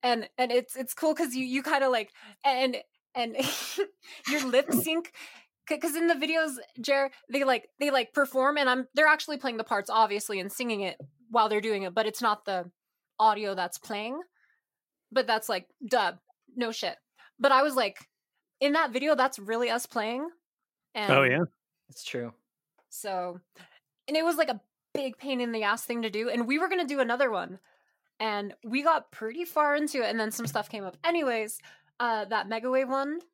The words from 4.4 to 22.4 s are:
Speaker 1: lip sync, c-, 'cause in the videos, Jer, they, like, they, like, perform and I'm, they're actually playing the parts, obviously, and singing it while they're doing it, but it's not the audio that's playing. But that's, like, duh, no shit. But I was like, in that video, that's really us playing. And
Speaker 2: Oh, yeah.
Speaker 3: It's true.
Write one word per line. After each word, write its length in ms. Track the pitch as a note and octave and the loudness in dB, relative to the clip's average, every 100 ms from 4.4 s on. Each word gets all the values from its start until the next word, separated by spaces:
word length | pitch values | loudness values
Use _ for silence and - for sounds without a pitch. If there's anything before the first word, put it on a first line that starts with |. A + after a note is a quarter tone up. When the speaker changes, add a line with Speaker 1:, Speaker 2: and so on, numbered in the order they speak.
| C4 | 2
Speaker 1:
lip 260 | B3 C#4+ | 2 4
sync, 400 | B3+ D#4+ D#4+ E4+ - - - _ _ - | 0 0 -2 -4 -16 -20 -20 _ _ -6
c-, 100 | D4+ | -4
'cause 160 | E4 D4+ | -2 0
in 100 | E4+ | 2
the 80 | |
videos, 440 | D#4 D4+ D#4+ D#4+ B3+ - - | 2 2 0 0 -4 -14 -10
Jer, 300 | A#3 C#4 C4+ - _ | 0 2 2 -4 _
they, 120 | C4+ | 0
like, 260 | C4+ A#3+ - _ | 2 2 -2 _
they, 100 | C#4+ | 2
like, 240 | C4+ A#3 | 2 0
perform 440 | - C4+ C4 C4 D4 | 0 2 4 2 4
and 120 | C4+ | 2
I'm, 180 | B3+ B3+ | 2 0
they're 140 | C#4 D#4 | 4 6
actually 300 | D4+ - D4 | 6 2 -4
playing 200 | C4+ A3+ | -4 -4
the 60 | |
parts, 260 | A3 G3+ G3 | -2 -2 2
obviously, 500 | A3 G#3+ G3+ - G3+ | 4 4 2 -4 -6
and 120 | F#3+ | -6
singing 300 | - B3 G#3+ | -6 -4 -2
it 160 | F#3+ - D3 _ _ | -4 -6 -16 _ _
while 180 | A#3 A3 | 2 4
they're 120 | G#3+ | 2
doing 200 | A3 G#3 | 0 -2
it, 140 | F#3+ F3+ | -2 -2
but 100 | A3 | -2
it's 160 | G#3+ | 0
not 240 | A#3 G#3 - | 0 0 -2
the 240 | F#3 F3 _ _ _ _ - | -4 -4 _ _ _ _ 2
audio 360 | A3 G#3 G#3 F#3+ | 4 4 -2 -2
that's 240 | F3+ - | -4 -6
playing. 420 | - G#3 G#3+ C#4+ F4+ _ _ _ _ _ _ _ _ | -8 -8 -6 -8 -12 _ _ _ _ _ _ _ _
But 140 | A#3 A#3 | -2 2
that's, 240 | B3 C4+ | 0 0
like, 180 | F#3+ - _ A#3 | -4 -4 _ 0
duh, 280 | B3 F#3+ F3+ _ _ _ B3 | 2 2 -2 _ _ _ -6
no 160 | A#3 | -4
shit. 240 | A3+ F#3 - _ _ - _ | -4 -6 -8 _ _ -20 _
But 120 | C4+ | 4
I 120 | C4 | 6
was 120 | D4 C4 | 4 2
like, 320 | G#3 - - _ _ _ _ _ | 0 -4 -20 _ _ _ _ _
in 120 | C#4+ | 2
that 180 | D4+ D4+ | 2 2
video, 240 | A#3+ C#4+ C#4+ | 0 2 4
that's 240 | C4 C4+ | 2 0
really 320 | G3+ A3+ A#3+ | -4 -2 0
us 160 | A#3 - | -2 -4
playing. 420 | A#3 G#3+ A#3+ D#4+ E4+ _ _ _ _ _ | -4 -2 -4 -8 -12 _ _ _ _ _
And 180 | A3+ G#3 | -6 4
Speaker 2:
Oh, 120 | C#3 | 6
yeah. 220 | C3+ C3+ F3 _ _ _ _ | 6 2 -2 _ _ _ _
Speaker 3:
It's 140 | - | -16
true. 300 | - B2+ A#2+ - | -10 -8 -10 -14